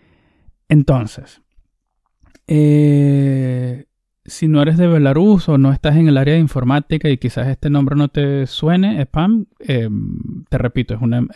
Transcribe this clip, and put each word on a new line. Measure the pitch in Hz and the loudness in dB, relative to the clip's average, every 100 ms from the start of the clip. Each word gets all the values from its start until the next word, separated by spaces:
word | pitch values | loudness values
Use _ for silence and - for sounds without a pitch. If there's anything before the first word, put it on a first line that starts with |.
| _ _ _ _ _ _ - | _ _ _ _ _ _ 0
Entonces, | 156 135 131 107 - - _ _ _ _ _ _ _ _ _ _ _ - | 2 2 0 -2 -12 -20 _ _ _ _ _ _ _ _ _ _ _ -2
eh, | 151 151 147 147 143 143 139 139 135 131 127 127 123 - _ _ _ | 2 4 4 4 4 2 2 0 -2 -2 -4 -6 -10 -16 _ _ _
si | - - 156 | -20 -4 0
no | 151 | 2
eres | 147 165 | 2 2
de | 180 | 2
Belarus | 160 139 143 202 196 160 | 4 2 2 2 2 2
o | 143 | 2
no | 135 | 2
estás | 139 151 151 | 0 0 2
en | 160 | 4
el | 135 | 2
área | 135 | 2
de | 165 | 2
informática | 151 - 123 143 - 156 156 | 0 -2 -2 -2 -2 -4 -2
y | 131 | -4
quizás | 127 - 123 | -4 -6 -6
este | 135 147 | -4 -2
nombre | 143 135 143 | -2 -2 -2
no | 143 | -4
te | 147 143 139 131 | -2 -2 -2 -6
suene, | - 151 180 196 208 | -4 -2 0 0 -2
epam, | 135 156 180 226 196 _ | -4 -2 0 -2 -4 _
eh, | - 131 113 104 101 - - - 151 | -6 -4 -4 -6 -8 -10 -12 -14 -6
te | 170 | -4
repito, | 123 - 120 | -4 -4 -6
es | 113 | -4
una | 117 120 | -4 -2
em-, | 120 | -4